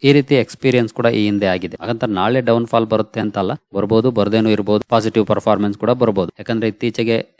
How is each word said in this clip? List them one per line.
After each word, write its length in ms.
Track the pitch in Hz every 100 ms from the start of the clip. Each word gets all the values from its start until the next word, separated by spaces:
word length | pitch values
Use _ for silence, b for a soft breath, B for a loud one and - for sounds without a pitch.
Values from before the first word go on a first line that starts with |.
ಈ 100 | 139
ರೀತಿ 220 | 143 135
ಎಕ್ಸ್ಪೀರಿಯನ್ಸ್ 580 | 139 110 - 135 123 113
ಕೂಡ 120 | -
ಈ 200 | 117 110
ಹಿಂದೆ 200 | 104 101
ಆಗಿದೆ. 320 | 98 92 87 -
ಹಾಗಂತ 220 | 92 117
ನಾಳೆ 380 | 120 95 101 131
ಡೌನ್ 260 | 120 117 117
ಫಾಲ್ 200 | 117 113
ಬರುತ್ತೆ 320 | 110 107 110
ಅಂತ 180 | 107 101
ಅಲ್ಲ, 140 | 95 151 _
ಬರ್ಬೋದು, 380 | 98 98 113 127
ಬರ್ದೇನೂ 380 | 113 101 113 110
ಇರ್ಬೋದು. 340 | 104 101 104 -
ಪಾಸಿಟಿವ್ 360 | 117 110 113
ಪರ್ಫಾರ್ಮೆನ್ಸ್ 520 | 101 101 113 101 104 101
ಕೂಡ 120 | 107
ಬರ್ಬೋದು, 420 | 127 113 98 85 -
ಯಾಕಂದ್ರೆ 280 | 101 113 113
ಇತ್ತೀಚೆಗೆ 680 | 104 120 117 117 113 -